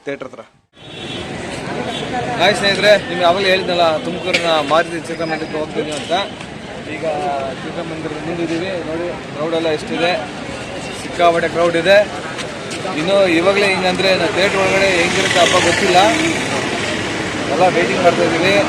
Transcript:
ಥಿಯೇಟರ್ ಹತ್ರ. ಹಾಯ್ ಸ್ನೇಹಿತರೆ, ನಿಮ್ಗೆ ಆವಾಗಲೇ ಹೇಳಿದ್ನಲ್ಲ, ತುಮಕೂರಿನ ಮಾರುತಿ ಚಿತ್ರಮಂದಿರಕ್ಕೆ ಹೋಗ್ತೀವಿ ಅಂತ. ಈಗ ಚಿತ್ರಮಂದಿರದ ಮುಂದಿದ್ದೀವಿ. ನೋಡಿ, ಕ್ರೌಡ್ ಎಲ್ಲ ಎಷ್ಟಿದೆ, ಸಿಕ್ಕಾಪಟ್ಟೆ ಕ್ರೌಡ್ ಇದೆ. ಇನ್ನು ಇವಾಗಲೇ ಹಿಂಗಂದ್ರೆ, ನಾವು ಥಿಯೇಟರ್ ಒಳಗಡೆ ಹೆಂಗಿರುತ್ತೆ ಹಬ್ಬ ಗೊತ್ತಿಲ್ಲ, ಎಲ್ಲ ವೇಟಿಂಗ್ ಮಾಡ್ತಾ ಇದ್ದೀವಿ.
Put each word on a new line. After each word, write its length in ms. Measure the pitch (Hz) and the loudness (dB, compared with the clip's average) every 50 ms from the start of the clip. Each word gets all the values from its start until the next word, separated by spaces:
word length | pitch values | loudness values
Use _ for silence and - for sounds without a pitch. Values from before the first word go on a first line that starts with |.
| _ | _
ಥಿಯೇಟರ್ 240 | 147 139 131 139 131 | -8 -10 -8 -10 -14
ಹತ್ರ. 140 | 117 110 110 - _ _ _ _ _ - - - - - - - - - - - - - - - - - - - - 220 247 247 233 240 233 226 254 247 233 240 240 - | -14 -16 -20 -20 _ _ _ _ _ -20 -20 -18 -16 -14 -12 -10 -10 -10 -10 -10 -10 -10 -10 -8 -10 -8 -8 -8 -8 -6 -6 -6 -6 -6 -8 -6 -6 -4 -4 -4 0 2
ಹಾಯ್ 160 | 165 190 208 202 | 4 4 4 4
ಸ್ನೇಹಿತರೆ, 320 | 202 202 196 185 185 208 208 196 - - | 2 0 2 4 6 6 6 6 4 -2
ನಿಮ್ಗೆ 160 | 170 180 180 170 | -4 2 4 4
ಆವಾಗಲೇ 200 | 175 196 202 190 185 | 4 4 4 2 2
ಹೇಳಿದ್ನಲ್ಲ, 320 | 190 190 175 180 175 175 165 156 156 156 | 2 2 0 0 2 2 2 2 0 -2
ತುಮಕೂರಿನ 440 | 170 175 175 165 185 180 170 170 170 160 156 151 139 | -4 -6 -4 -4 -2 -2 0 0 2 0 0 2 2
ಮಾರುತಿ 280 | 151 160 170 165 170 165 147 - | 2 2 2 2 -4 -8 -6 -8
ಚಿತ್ರಮಂದಿರಕ್ಕೆ 500 | 165 - 170 160 160 151 156 143 151 151 | -6 -6 -4 -4 -4 -6 -6 -6 -4 -6
ಹೋಗ್ತೀವಿ 300 | 151 156 - 156 151 151 151 143 | -6 -4 -4 -6 -4 -4 -4 -6
ಅಂತ. 140 | 123 - 160 185 202 165 - - - - - - - - - - 147 147 151 | -4 -2 -2 -2 -2 -4 -8 -12 -12 -12 -12 -14 -12 -12 -12 -12 -10 -10 -10
ಈಗ 100 | 156 156 160 151 147 147 143 139 139 135 135 131 135 | -6 -4 -4 -2 -2 -2 -2 -2 -2 -4 -6 -8 -8
ಚಿತ್ರಮಂದಿರದ 580 | 160 160 156 165 170 165 165 160 156 160 151 151 151 165 | -8 -8 -8 -8 -8 -8 -8 -8 -6 -6 -6 -6 -6 -6
ಮುಂದಿದ್ದೀವಿ. 440 | 175 170 170 160 165 165 175 190 190 175 156 156 | -4 -4 -2 -2 -2 -4 -4 -4 -4 -6 -6 -6
ನೋಡಿ, 180 | 160 165 175 175 165 - - - 135 | -6 -4 -4 -6 -6 -8 -10 -10 -8
ಕ್ರೌಡ್ 220 | 143 147 165 165 165 | -6 -4 -2 -2 -2
ಎಲ್ಲ 80 | 165 165 156 151 | 0 0 -2 -2
ಎಷ್ಟಿದೆ, 340 | - 120 160 156 165 170 180 160 151 - - - - - - - - - - - - - - - | -4 -4 -4 -2 0 0 0 -2 -4 -6 -10 -10 -10 -10 -10 -10 -10 -10 -10 -10 -10 -10 -10 -10
ಸಿಕ್ಕಾಪಟ್ಟೆ 480 | - - - - 175 170 170 170 165 165 143 | -10 -10 -2 4 4 4 4 4 0 0 0
ಕ್ರೌಡ್ 220 | 160 170 175 170 165 160 | 2 2 2 2 2 4
ಇದೆ. 140 | 180 196 202 208 196 - - - - - - - - - - - - - - - 196 - 143 | 6 6 6 6 4 -2 -8 -8 -8 -8 -8 -8 -8 -8 -10 -8 -8 -8 -6 -6 -6 -4 -2
ಇನ್ನು 160 | 156 180 196 202 196 185 170 165 | -2 2 4 4 4 4 4 4
ಇವಾಗಲೇ 280 | 170 190 196 202 202 202 190 | 4 4 4 4 4 2 2
ಹಿಂಗಂದ್ರೆ, 380 | 190 185 185 180 180 185 190 190 180 | 2 2 0 0 2 2 2 2 2
ನಾವು 120 | 226 - 202 - | 2 0 2 2
ಥಿಯೇಟರ್ 220 | 185 202 196 196 190 | 2 2 2 2 2
ಒಳಗಡೆ 260 | 190 190 190 196 196 185 175 | 2 2 2 2 4 4 2
ಹೆಂಗಿರುತ್ತೆ 380 | 170 180 180 190 185 180 175 180 175 | 2 2 2 0 0 2 4 4 4
ಹಬ್ಬ 120 | 160 - 180 170 170 | 4 4 4 4 4
ಗೊತ್ತಿಲ್ಲ, 300 | - - 202 190 175 180 196 214 - 320 320 330 320 - - - - 277 - - 359 349 - - - - - - - - - - - - - - 135 | 2 2 2 4 6 6 6 6 4 2 0 0 0 -2 -4 -4 -4 -4 -4 -4 -4 -4 -4 -4 -4 -4 -4 -4 -4 -4 -4 -4 -4 -4 -4 -2 2
ಎಲ್ಲ 100 | 156 180 185 - 165 | 4 4 4 4 4
ವೇಟಿಂಗ್ 260 | 175 180 190 185 180 | 2 2 0 4 4
ಮಾಡ್ತಾ 200 | 175 165 175 175 165 | 4 4 4 2 2
ಇದ್ದೀವಿ. 280 | 165 160 170 185 196 202 196 | 2 2 2 2 4 2 2